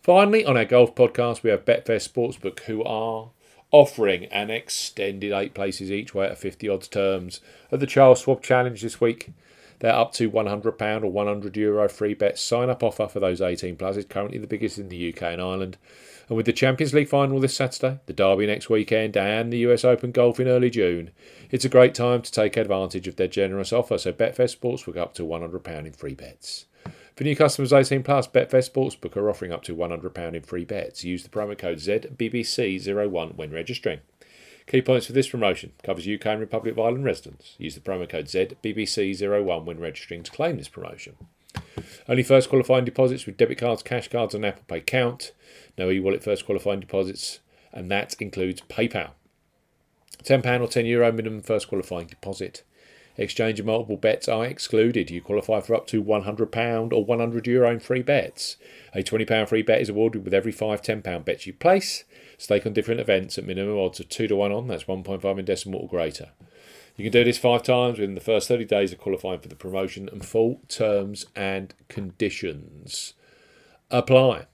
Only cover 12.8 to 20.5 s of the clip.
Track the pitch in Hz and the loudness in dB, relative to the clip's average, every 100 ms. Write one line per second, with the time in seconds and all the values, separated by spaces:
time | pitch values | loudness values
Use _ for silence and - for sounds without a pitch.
12.8 | 113 - 107 - 95 90 95 90 90 85 | -2 0 -4 0 0 0 -2 -2 -6 -6
13.8 | 92 98 98 - 127 - 107 107 110 - | -4 -4 -6 -6 -6 -8 -8 -4 -4 -6
14.8 | 98 90 87 80 87 85 92 95 92 92 | -12 -8 -8 -6 -6 -4 -6 -4 -6 -10
15.8 | _ - - - _ 113 110 113 131 127 | _ -20 -20 -20 _ -2 0 2 2 2
16.8 | 151 143 143 139 139 135 131 - 131 - | 2 2 4 2 2 2 0 0 -4 -2
17.8 | 131 135 _ - 98 98 104 104 - 113 | -4 -4 _ 2 4 4 2 -2 0 0
18.8 | 104 110 110 104 98 107 117 120 117 120 | 2 0 0 0 0 0 -2 0 4 4
19.8 | 127 120 123 123 120 113 127 | 6 4 2 4 4 4 2